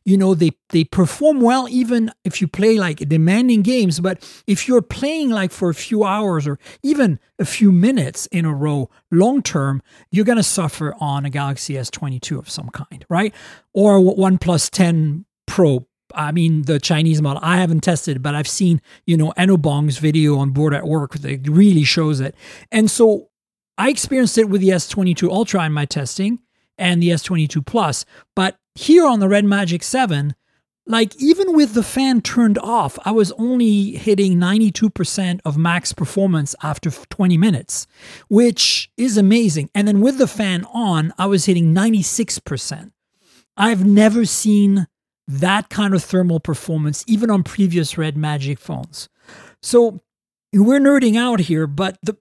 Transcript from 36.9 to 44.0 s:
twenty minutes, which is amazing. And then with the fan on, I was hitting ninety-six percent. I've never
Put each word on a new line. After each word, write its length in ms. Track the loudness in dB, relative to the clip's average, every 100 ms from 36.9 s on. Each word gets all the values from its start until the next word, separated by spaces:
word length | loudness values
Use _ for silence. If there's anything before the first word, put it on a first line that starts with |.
| -10 -16
twenty 300 | -2 2 4
minutes, 480 | 2 0 -6 -12 -12 _ -20 -20 _
which 640 | 4 4 2 -2 -2 -6 -4
is 200 | 0 2
amazing. 540 | 4 4 2 -2 -4 -2
And 100 | 0
then 140 | 2
with 180 | 2 0
the 80 | -4
fan 380 | -4 -4 -4 -6
on, 420 | -6 -2 -2 -2 -4
I 80 | -2
was 180 | 0
hitting 280 | 0 2 2
ninety-six 680 | 2 2 0 -2 -4 -6 -8
percent. 520 | -8 -10 -10 -14 -16 _ _ _ _ _ _ -2
I've 300 | 0 2 4
never 380 | 6